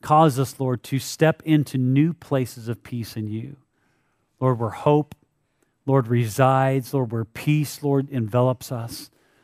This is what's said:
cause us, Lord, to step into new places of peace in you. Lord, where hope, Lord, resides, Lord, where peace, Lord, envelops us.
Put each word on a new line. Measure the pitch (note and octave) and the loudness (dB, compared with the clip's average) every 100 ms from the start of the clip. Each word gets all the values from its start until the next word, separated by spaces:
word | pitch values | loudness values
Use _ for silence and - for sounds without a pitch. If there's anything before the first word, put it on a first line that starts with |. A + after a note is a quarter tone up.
cause | - D3+ D#3+ B2+ | 2 4 6 4
us, | C3+ - | -4 -4
Lord, | C3 B2 | -4 -4
to | - C3+ | -4 -6
step | - - D#3 - | -6 0 0 0
into | D#3+ D3+ C3+ C3+ | 0 0 2 -2
new | B2+ C3+ D#3+ | 0 2 2
places | D#3+ - C#3 B2 - A2 | -2 -4 -2 -2 -8 -10
of | A#2 | -10
peace | - B2 G#2+ - | -8 -10 -8 -8
in | G#2+ | -8
you. | A2 B2+ C#3 _ _ _ _ _ _ _ _ | -8 -12 -18 _ _ _ _ _ _ _ _
Lord, | C3 A#2 | 0 0
where | A2+ | -2
hope, | - D3 D3 D3 - _ _ _ _ _ _ - | -2 2 2 0 -10 _ _ _ _ _ _ 2
Lord, | C3+ A2+ | 2 4
resides, | B2 A2+ G2 C3 C3 C3+ C3+ A#2 | 0 0 2 4 4 2 0 -2
Lord, | C#3 A#2+ | -4 -2
where | A#2 A2+ | -4 -6
peace, | - - D3+ C#3+ - | -6 0 0 -2 -4
Lord, | C#3+ C#3 C#3 | 0 0 0
envelops | C3+ A2 A#2+ B2+ B2 - | -4 -2 2 2 0 -8
us. | B2 A#2 - - _ _ _ | -10 -10 -14 -18 _ _ _